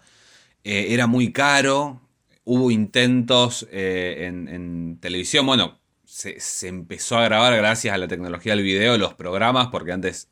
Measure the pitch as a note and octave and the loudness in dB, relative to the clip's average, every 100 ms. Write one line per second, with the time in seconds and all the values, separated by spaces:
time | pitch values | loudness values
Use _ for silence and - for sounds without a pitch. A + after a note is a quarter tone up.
0 | _ _ _ - _ _ - G2+ G2 A#2+ | _ _ _ -20 _ _ -4 -2 0 2
1 | A#2+ B2 A#2+ - C#3+ C#3+ C3+ C#3 D3 B2+ | 2 2 2 2 4 4 4 2 -2 -8
2 | _ _ _ _ - B2 B2+ A2 G#2 B2 | _ _ _ _ -2 2 4 2 2 2
3 | B2 B2+ A#2+ B2 A#2+ - A2+ F#2+ F#2+ F#2 | 4 4 4 4 2 -2 -10 -4 -2 -2
4 | F2+ D2 F2+ F2 D2 F2 F2 E2+ E2+ E2 | -4 -6 -8 -10 -10 -10 -10 -8 -8 -10
5 | F2+ F2+ F2+ D3+ C3+ B2+ E2+ - _ _ | -8 -6 0 0 2 2 0 -6 _ _
6 | _ - G2 - - - F#2 F#2 E2+ F2+ | _ -16 -14 -12 -10 -10 -10 -12 -12 -10
7 | - A#2 A2+ G#2+ B2 A2+ G#2 A2+ A2+ G2 | -2 2 4 4 4 4 2 0 -2 -4
8 | F2 F2 F2 F2 A2 G#2 G2 F#2+ A2+ A#2 | -4 -6 -8 -6 -2 0 2 2 4 2
9 | F2+ - F2 F#2+ A2+ B2+ B2 F#2+ E2 F#2+ | 0 -4 -6 0 2 2 0 -4 -6 -4
10 | F#2 E2+ - | -6 -6 -14